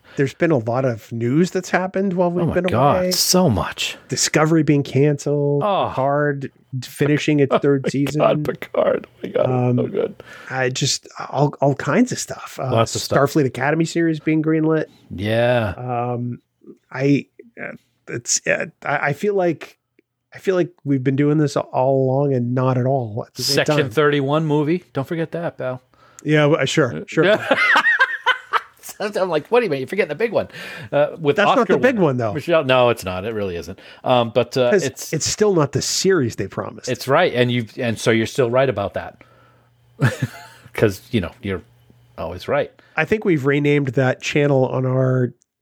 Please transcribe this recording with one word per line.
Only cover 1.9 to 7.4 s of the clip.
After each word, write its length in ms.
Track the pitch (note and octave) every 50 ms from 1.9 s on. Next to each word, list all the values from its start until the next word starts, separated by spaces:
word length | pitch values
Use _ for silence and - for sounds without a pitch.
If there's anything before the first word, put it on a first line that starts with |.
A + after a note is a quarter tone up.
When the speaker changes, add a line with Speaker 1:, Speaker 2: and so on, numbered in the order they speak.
| - F#3+ G3 G3+
Speaker 1:
while 180 | F3 F#3 F3+ F3
we've 140 | F3 F3+ F3
Speaker 2:
Oh 40 | C#3+
my 60 | -
Speaker 1:
been 100 | F3+ F3+
Speaker 2:
God, 320 | F3+ A2 A#2+ C#3 C#3+ - F#3
Speaker 1:
away. 120 | F3+ F3+
Speaker 2:
so 360 | F3+ - - - - F3+ F#3 D3
much. 480 | G#2 E2 D2 - - - - - - - - -
Speaker 1:
Discovery 540 | C3+ - - - - D#3 D#3 D#3 E3 D#3+
being 200 | D3 D3+ D3 C#3+
canceled. 800 | C3+ - - C3 C#3+ D3+ D3 C#3 - C#3+ D3 D3 C#3+ C#3+ C#3+ C#3+
Speaker 2:
Oh. 260 | G#3 G#3 F#3+ E3 B2 G#2
Speaker 1:
Picard 640 | - C3 C3 C#3 C#3+ D3 D3 D3 C#3+ C#3 C3 - - _ _ _ C3+ B2+
finishing 580 | A#2+ - - - D3 C#3+ D3+ C#3 - D#3 D3+ D3